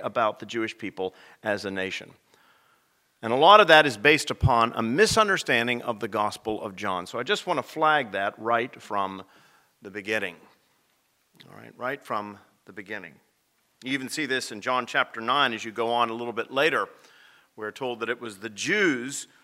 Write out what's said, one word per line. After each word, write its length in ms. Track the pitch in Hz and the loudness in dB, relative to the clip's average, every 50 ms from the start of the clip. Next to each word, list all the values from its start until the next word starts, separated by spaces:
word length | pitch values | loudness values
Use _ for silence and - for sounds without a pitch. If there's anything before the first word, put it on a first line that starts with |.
| - | -8
about 360 | 120 101 123 113 107 104 - | -6 -2 0 0 0 -2 -4
the 60 | 113 | -10
Jewish 320 | 101 117 117 110 110 - | -8 -6 -4 -4 -6 -6
people 380 | - 113 95 - - 95 92 - - - - - _ | -8 -12 -10 -8 -6 -8 -8 -8 -12 -20 -20 -20 _
as 220 | - 107 101 101 101 | -4 -4 -4 -4 -4
a 80 | 98 | -6
nation. 400 | 95 95 95 95 - - 101 - - _ _ _ _ _ _ _ _ _ _ _ _ _ _ _ _ _ _ _ _ _ | -6 -4 -4 -6 -6 -10 -12 -16 -20 _ _ _ _ _ _ _ _ _ _ _ _ _ _ _ _ _ _ _ _ _
And 100 | - 113 | -4 -2
a 60 | 120 | 2
lot 240 | 135 - - 208 214 | 6 8 10 10 10
of 60 | 202 | 10
that 180 | 160 160 156 151 | 10 10 8 8
is 100 | 143 113 | 6 2
based 340 | 104 101 147 156 143 - - | 2 4 4 4 4 2 -2
upon 440 | 127 - - 131 123 117 113 113 - | -2 0 2 4 6 6 4 4 2
a 60 | - 113 | 0 -2
misunderstanding 1000 | 113 127 165 214 - - 220 214 202 190 170 - - 135 117 117 123 120 120 | 0 2 2 2 4 4 2 2 2 0 -2 0 0 0 2 2 0 -2 -4
of 200 | - 127 113 101 | -4 -6 -6 -4
the 80 | 117 107 | -6 -4
Gospel 520 | 104 107 104 104 - - - 113 107 101 | -2 -2 -2 -2 -4 -6 -6 -6 -6 -6
of 140 | - 107 95 | -6 -10 -10
John. 320 | 92 104 101 92 90 87 | -6 -4 -4 -4 -4 -6
So 100 | - - | -6 -8
I 60 | 120 123 | -6 -4
just 240 | 170 208 - - | -2 -4 -2 -2
want 100 | 180 180 | -2 -2
to 60 | 139 120 | -4 -4
flag 480 | - - 156 160 156 151 147 131 104 | -6 -2 0 2 2 4 2 0 -2
that 220 | 98 98 98 104 - | -4 -4 -4 -4 -4
right 440 | - 107 113 117 117 120 - - 110 | -4 -2 0 0 0 0 -4 -8 -14
from 420 | - - 107 101 98 95 95 95 98 _ _ _ _ _ _ _ _ _ _ _ | -10 -6 -4 -2 -2 -2 -6 -10 -16 _ _ _ _ _ _ _ _ _ _ _
the 100 | - 101 | -18 -16
beginning. 440 | 95 107 95 104 110 107 98 90 82 80 - - _ _ _ _ _ _ _ _ _ _ _ _ _ _ _ _ _ 143 - - | -14 -10 -6 -4 -4 -4 -4 -6 -10 -12 -20 -20 _ _ _ _ _ _ _ _ _ _ _ _ _ _ _ _ _ -20 -20 -20
All 80 | 104 | -20
right, 160 | 104 113 113 110 | -20 -20 -20 -14
right 260 | - 120 127 143 139 - | -10 -8 -8 -8 -8 -6
from 340 | - 120 107 104 104 101 95 - _ _ _ _ | -6 -6 -6 -6 -8 -12 -18 -20 _ _ _ _
the 80 | - 95 | -20 -18
beginning. 400 | 107 98 95 107 101 90 80 71 _ _ _ _ _ _ _ _ _ _ _ _ - | -16 -14 -12 -12 -12 -12 -16 -20 _ _ _ _ _ _ _ _ _ _ _ _ -14
You 120 | - 127 135 | -8 -6 -6
even 160 | 135 131 117 | -4 -6 -6
see 160 | - 156 151 | -6 -6 -4
this 260 | 123 131 127 - - | -2 -4 -4 -4 -6
in 80 | 117 104 | -10 -8
John 260 | 92 127 127 127 120 | -4 -2 -2 -2 -2
chapter 360 | - - 143 127 - - 113 | -2 0 -2 -2 -2 -4 -6
nine 320 | 113 120 131 143 139 123 113 | -2 0 2 2 2 0 0
as 100 | 107 110 | -4 -8
you 80 | 113 | -8
go 180 | 101 113 117 113 | -4 -2 -2 0
on 200 | 120 120 117 113 | 2 2 2 0
a 40 | 113 | -2
little 200 | 117 120 120 107 | -4 -8 -6 -6
bit 180 | 113 110 - | -6 -6 -2
later. 380 | 127 135 147 160 139 113 98 - - - - - - - - - _ _ _ _ _ | 0 2 2 2 2 0 -2 -4 -6 -14 -20 -20 -20 -20 -20 -20 _ _ _ _ _
We're 160 | - 107 107 | -12 -12 -10
told 300 | 101 - 139 127 120 110 | -8 -8 -6 -6 -6 -4
that 80 | 113 110 | -4 -6
it 100 | 120 117 | -6 -6
was 200 | 120 113 101 92 | -8 -12 -12 -12
the 100 | 104 113 | -12 -12
Jews 800 | 104 98 104 139 196 214 196 170 135 120 120 135 139 - - - _ _ | -10 -6 -4 -2 0 2 2 2 0 0 -4 -8 -10 -10 -12 -14 _ _